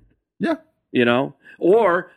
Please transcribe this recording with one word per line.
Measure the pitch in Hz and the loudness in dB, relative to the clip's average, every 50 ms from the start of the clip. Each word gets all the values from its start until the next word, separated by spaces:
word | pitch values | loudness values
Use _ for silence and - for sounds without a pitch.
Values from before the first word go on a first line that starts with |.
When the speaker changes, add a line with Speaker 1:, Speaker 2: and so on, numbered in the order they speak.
| _ _ _ _ _ _ _ - | _ _ _ _ _ _ _ -8
Speaker 1:
Yeah. | 202 330 320 311 _ _ _ _ _ _ - | -6 -6 -6 -6 _ _ _ _ _ _ -2
Speaker 2:
You | 127 120 | 0 0
know? | 120 120 123 139 143 143 _ _ - - - | 0 0 -2 -2 -6 -10 _ _ -20 -12 -4
Or | - 170 196 233 226 185 170 185 175 - _ | 0 2 2 2 2 2 0 -2 -4 -8 _